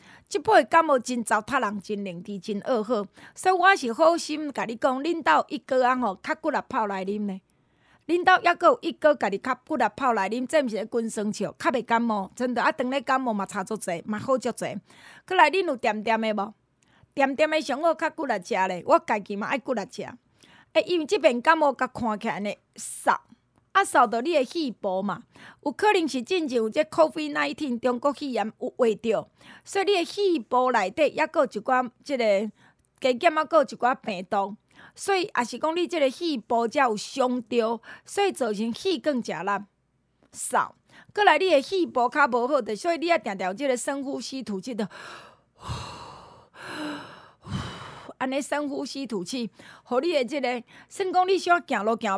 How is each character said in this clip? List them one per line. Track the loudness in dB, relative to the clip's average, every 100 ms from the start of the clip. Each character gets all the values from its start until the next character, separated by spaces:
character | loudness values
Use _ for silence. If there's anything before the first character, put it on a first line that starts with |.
| -20 -20 -8
即 | -4
波 | 4 4
的 |
感 | 6 4 4
冒 | 2
真 | 0 -4
糟 | 0 -2
蹋 | 0 -2
人， | -2 -4
真 | -6 -6 -8
灵 | -10
智， | -10 -10
真 | -6 -6
恶 | -2 -2
好。 | 0 -2 -4 -12 -20 -4
所 | 0
以 |
我 | 4 4 4
是 | 2
好 | 4 4 4
心 | -2 -6 -6
甲 | -6
你 | -6 0
讲， | 0 0
恁 | -2 0
兜 | 4 4 2
一 | -6
哥 | 0 2
啊 | 4 2
吼， | 0 -4
较 | -6 -4
骨 | -2
力 | -2 -2
泡 | -2 -2
来 | -4
啉 | -4 -4 -4
呢。 | -8 _ _ _ _ _ _ -2
恁 | 2
兜 | 4 6
抑 | 4 4
阁 | 4
有 | 4
一 | 0
哥 | 2 4 4
家 | 0
己 | -2
较 | -4 -6 -4
骨 | 0
力 | 0 0
泡 | 0
来 | 2 0
啉， | -2 0
这 | 0
毋 | 2
是 | -2
咧 | -4
滚 | -2 -2
生 | -4 -4
笑， | -4 -6 -2
较 | -2
袂 | 0
感 | 2 0
冒， | 2 -2 -4
真 | -4 -4
的 | 0
啊， | 0
当 | 0 -2
咧 | -2
感 | 0 0
冒 | 0
嘛 | -2 -4
差 | -6
足 | -6 -6
济， | -6 -6 -6
嘛 | -4
好 | 0 0
足 | 0
济。 | -6 -6 -8 -14 -20 -20 -18 -2
过 | 6
来， | 6
恁 | 6 0
有 | 0
点 | -2 -2
点 | 0 0
的 | 0
无？ | -2 -4 -8 _ _ _ _ _
点 | 0 2 2
点 | 2
的 | 2
上 | -2 0
好 | 0
较 | 0 -2
骨 | -4 -4
力 | -4
食 | -2 0 0
咧， | -2 2
我 | 2
家 | 2 -4
己 | -4 -8
嘛 | -4
爱 | -4
骨 | -4
力 | -6 -6
食。 | -10 -14 -14 _ _ -20 -20 _
诶， | -2 0
因 | 0
为 | 0
即 | 4
边 | 4 4
感 | 4 4
冒 | 4
甲 | 2 -4
看 | -4 -4 -2
起 | -4
来 | -4
呢， | -6 -8 _ -14
扫。 | -12 -4 0 0 _ -20 _ _ _
啊， | 0 2
扫 | 4 4
到 | 2
你 | 0
的 | 0
肺 | 0 -2 -4
部 | -4 -4 -2
嘛， | -2 -6 -10 -20 -20 -8
有 | -6
可 | 2 4
能 | 4 2
是 | -2
进 | -2 -2 0
前 | 0
有 | 0
这 | 0
covid | 0 4 2 2 -4
nineteen | -2 -2 -2 -4 -2
中 | -2 0
国 | -2
肺 | -2 -4
炎 | -4 -4 -6
有 | -6 0
会 | 2 2
着， | 0 -2 -2 _ -20 -20
所 | -6 -2
以 | 2
你 |
的 | 2
肺 | 0 0 2 2
部 | 0 0 4
内 | 2 0
底 | 2 0
抑 | 2 -2
阁 | 2
有 | 0
一 | 0
寡 | 0 0 0 -6
即 | -6 0
个 | 2 2 0 -8 _ _ _ -4
加 | -2
减 | 2 2 2
啊， | 2
阁 | 4
有 |
一 | 2
寡 | 0 0 0
病 | -4 -6 -2
毒， | -2 -2 -6 _ -20 -20
所 | -8 0 0
以 | 0 -2
也 | -4
是 | -2
讲 | -2
你 | -2 -2
即 | 2
个 | 0
肺 | 0 -4 -4
部 | 0 0 0
才 | 2
有 | 0 0
伤 | -6 -2 0 -2 -2
着， | 0 0 -2 -10 -20
所 | -8 -2
以 | -2
造 | 0 -2
成 | -2 -4
肺 | -4 -2 -2
更 | -2 -2
加 | -4 -6
难 | -4 -4 -6 _ _ _ _ _ _
扫。 | -10 -2 0 -2 -6 _ -20 -8 2
过 |
来， | 4 6
你 | 4
的 | 2
肺 | 2 -2 0
部 | 0 0
较 | 2 2
无 | 2 0
好 | 0
的， | -2 -4
所 | -2
以 | -2
你 | 0
要 | 0
定 | -2 -6
定 | -6
有 |
即 | -2 -2
个 | 0
深 | -2 -6
呼 | -6 -8
吸 | -8 -10
吐 | -8 -8
气 | -6 -6
的。 | -6
<sighs> | -8 -18 -18 -20 _ _ _ -10 -10 -10 -14 -16 -18 -20 -20 -20 -18 -14 -10 -10 -10 -14 -20 -20 _ -10 -8 -8 -12 -16 -18 -16 -8
安 | -4
尼 | -4
深 | -2 -4 -4
呼 | -6 -8
吸 | -8 -6
吐 | -6
气， | -6 -6 -6 -10 -20 -18
互 | -4 0
你 | 2
的 | 0
即 | 0 -2
个， | -2 -4 -8 -20 -14
算 | -6 0
讲 | 2 4
你 | 4
想 | 4 2 2
行 | -2
路 | 0 0
行 | 0